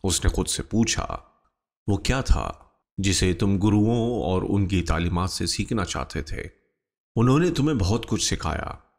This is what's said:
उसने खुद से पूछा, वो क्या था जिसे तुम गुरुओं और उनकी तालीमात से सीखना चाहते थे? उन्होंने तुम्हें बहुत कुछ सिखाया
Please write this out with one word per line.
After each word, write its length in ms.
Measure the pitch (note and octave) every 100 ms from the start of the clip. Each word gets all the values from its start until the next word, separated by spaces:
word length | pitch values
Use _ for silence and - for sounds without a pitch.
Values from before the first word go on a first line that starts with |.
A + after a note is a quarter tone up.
उसने 280 | F#2+ E2+ F#2
खुद 160 | F#2 F2
से 160 | -
पूछा, 680 | - G#2+ A2+ - G1+ - - _ _ _ _ _ -
वो 80 | F#2+
क्या 240 | - C3
था 240 | B2+ - G1+ - _ _ _ -
जिसे 360 | G2 F2+ F#2
तुम 240 | F2+ G2+ G2
गुरुओं 640 | G#2 G#2 G#2+ A#2+ A#2 A#2
और 220 | D2 F#2
उनकी 380 | - G2+ F#2+ F#2+
तालीमात 480 | E2+ E2 E2+ E2+ F2+
से 180 | - E2+
सीखना 360 | - G#2 A#2
चाहते 380 | F2 E2 B1+ -
थे? 280 | - - - _ _ _ _ _ _ -
उन्होंने 340 | A#2+ C3+ F3+
तुम्हें 280 | - C#3+ C#3+
बहुत 280 | F2+ A2+ -
कुछ 180 | G#2
सिखाया 540 | - - D#2+ D2 - - _